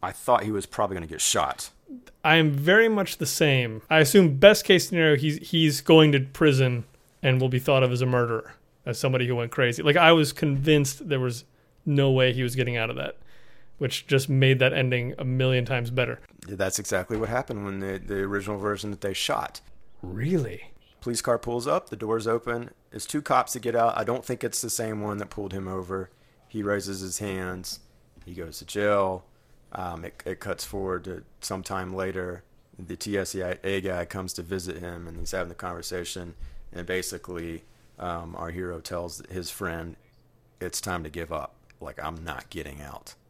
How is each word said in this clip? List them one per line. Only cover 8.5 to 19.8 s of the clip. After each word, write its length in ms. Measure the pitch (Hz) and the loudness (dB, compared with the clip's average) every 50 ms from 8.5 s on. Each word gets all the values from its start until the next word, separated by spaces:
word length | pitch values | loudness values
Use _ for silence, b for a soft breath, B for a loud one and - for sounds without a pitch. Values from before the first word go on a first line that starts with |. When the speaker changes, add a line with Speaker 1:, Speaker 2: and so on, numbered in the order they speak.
| - - _ _ _ _ _ | -16 -20 _ _ _ _ _
Speaker 2:
as 120 | - 120 - | -8 -6 -2
somebody 280 | - 135 131 127 123 120 | -2 0 0 0 0 0
who 80 | 127 | -2
went 160 | 120 120 117 | -2 -4 -4
crazy. 320 | - - 135 120 120 - 156 | 0 0 2 2 2 0 2
Like, 120 | 147 143 175 | 4 6 8
I 140 | 170 160 | 10 10
was 200 | 170 165 151 139 - | 10 8 6 2 0
convinced 760 | - - 156 139 139 135 156 156 147 143 135 - - 294 190 | -2 0 0 0 0 4 4 6 6 6 2 -2 -8 -4 -4
there 100 | 147 131 | -2 0
was 240 | 127 127 120 117 - _ _ _ _ _ _ _ _ | 0 -2 -4 -6 -12 _ _ _ _ _ _ _ _
no 240 | - 147 139 139 139 | 0 2 4 4 4
way 220 | 131 131 131 127 120 | 4 4 4 4 2
he 100 | 127 127 | 2 -2
was 120 | 123 123 | -2 0
getting 200 | 127 127 120 120 117 | 0 -2 0 0 -2
out 120 | 113 113 | -2 -4
of 60 | 123 | -4
that, 220 | - 69 73 - - b b b b b b b b b b b b | -6 -6 -8 -8 -10 b b b b b b b b b b b b
which 300 | 147 127 - - - - | -4 -4 -4 -6 -4 2
just 220 | 143 135 135 - | 2 2 2 2
made 300 | 135 135 135 131 135 127 | 2 4 6 6 6 6
that 140 | 127 131 147 | 4 2 4
ending 400 | 156 131 127 127 123 120 123 - - | 2 0 0 0 0 -2 -4 -6 -6
a 60 | - | -4
million 400 | 127 127 131 131 131 131 127 123 | -2 0 2 2 2 2 2 0
times 260 | 123 135 127 120 117 | 0 -2 -2 -2 -2
better. 280 | 123 127 123 117 120 - - _ _ _ - 90 | -2 -2 -2 -2 -2 -10 -12 _ _ _ -14 -12
Speaker 1:
That's 320 | 101 92 98 95 - - | -4 -2 -2 -2 -2 -4
exactly 380 | 104 - - 95 92 - 117 104 | -4 -2 -2 -2 -2 -2 -4 -4
what 120 | 113 107 | -2 -2
happened 360 | 113 123 139 - 127 104 101 | -2 -4 -4 -4 -8 -8 -6
when 140 | 101 98 98 | -6 -6 -6
the, 200 | 98 98 98 95 - | -6 -6 -6 -6 -6
the 160 | - 101 98 | -6 -4 -4
original 360 | 98 98 98 101 98 101 104 101 | -2 -2 -2 -4 -4 -4 -6 -4
version 340 | 98 104 104 98 104 104 | -2 -4 -4 -4 -6 -8
that 100 | 101 98 | -8 -6
they 120 | - 101 95 | -6 -6 -4
shot. 480 | - - - - - - - - - _ - - - | -4 -2 -2 -2 -2 -4 -6 -10 -14 _ -18 -20 -20